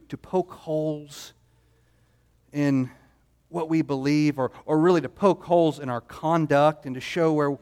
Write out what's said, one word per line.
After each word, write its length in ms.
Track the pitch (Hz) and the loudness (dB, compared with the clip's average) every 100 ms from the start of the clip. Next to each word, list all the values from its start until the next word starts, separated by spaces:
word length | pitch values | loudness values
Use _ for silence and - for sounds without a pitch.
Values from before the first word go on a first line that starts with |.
| _ | _
to 80 | 139 | -16
poke 340 | - 185 180 | -6 -4 -4
holes 800 | - - 156 156 151 147 143 - _ _ _ _ _ _ _ _ _ _ _ _ | -10 -8 -4 -4 -6 -12 -20 -20 _ _ _ _ _ _ _ _ _ _ _ _
in 400 | 147 143 135 127 - _ _ _ _ _ | -4 0 0 -2 -10 _ _ _ _ _
what 220 | 170 160 | -8 -2
we 120 | 165 | -2
believe, 560 | 143 139 135 151 151 135 | 0 -2 0 2 2 0
or, 140 | 127 - - | -4 -6 -2
or 140 | 156 | 2
really 220 | 170 175 | 4 4
to 80 | 123 | 0
poke 340 | - 202 175 - | 0 2 2 2
holes 340 | 175 165 147 | 2 2 -2
in 80 | 139 | -8
our 140 | 120 | -8
conduct 840 | - - 156 165 151 143 151 151 143 | -10 -6 0 0 4 4 4 2 -10
and 100 | 131 | -10
to 60 | |
show 300 | - 180 160 | -8 0 0
where 200 | 156 143 139 | 2 0 -2